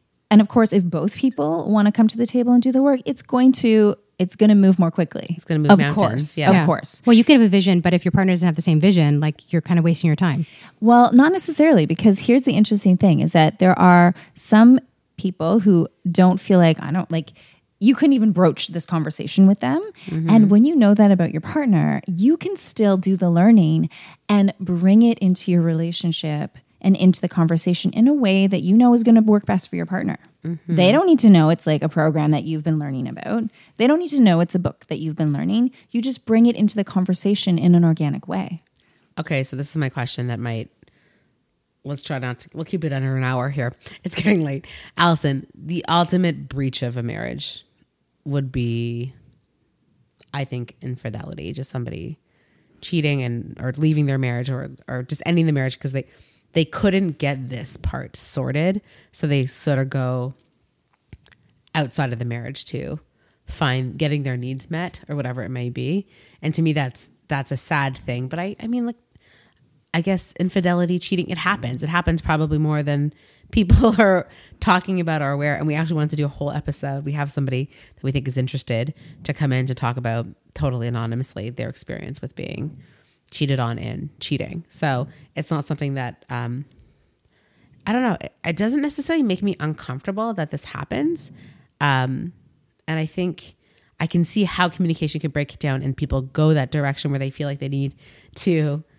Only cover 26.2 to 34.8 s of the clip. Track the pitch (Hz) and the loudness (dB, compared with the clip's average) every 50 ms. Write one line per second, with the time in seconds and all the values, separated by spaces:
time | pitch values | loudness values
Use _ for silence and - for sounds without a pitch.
26.2 | - 156 151 147 151 - _ - _ _ _ _ - 190 196 - 185 185 170 - | -4 -6 -4 -4 -6 -8 _ -16 _ _ _ _ 2 2 2 4 4 4 4 2
27.2 | - 175 - 180 165 160 170 165 - 180 175 - - 185 - - 226 269 302 285 | 0 -4 0 0 0 2 0 0 0 -2 -2 -2 -2 -4 0 2 2 4 4 2
28.2 | 247 190 190 196 196 190 196 175 - 180 196 226 247 240 240 240 226 240 226 226 | 2 2 2 2 2 2 0 0 0 2 4 6 6 6 4 4 6 6 6 6
29.2 | 220 214 208 208 - - 202 180 - - - 170 170 165 185 185 - 185 - - | 6 6 4 2 2 0 -2 -2 -2 -4 -8 -6 -6 -6 -6 -6 -4 -6 -6 -8
30.2 | _ _ _ _ - 160 170 156 _ 170 170 156 180 190 233 311 381 359 320 240 | _ _ _ _ -10 -10 -10 -8 _ -2 2 4 4 6 4 4 4 4 4 6
31.2 | - 220 190 170 156 156 170 - - 160 151 139 156 160 - 170 151 156 147 156 | 8 8 8 8 6 4 2 0 0 -2 -2 0 -2 -2 0 0 0 0 0 0
32.2 | 147 151 151 143 - 156 160 151 147 165 156 151 147 143 135 127 120 127 131 - | 0 0 0 0 -2 -4 -6 -4 -2 -2 -2 -2 -4 -6 -6 -6 -8 -8 -10 -10
33.2 | - - 214 233 226 220 _ _ _ _ _ - 226 254 302 330 359 294 294 277 | -8 -6 -6 -6 -6 -8 _ _ _ _ _ 0 0 2 2 0 -2 -2 2 4
34.2 | 240 202 170 165 175 170 - 185 170 - - _ | 4 6 6 4 2 0 -2 -2 -4 -4 -6 _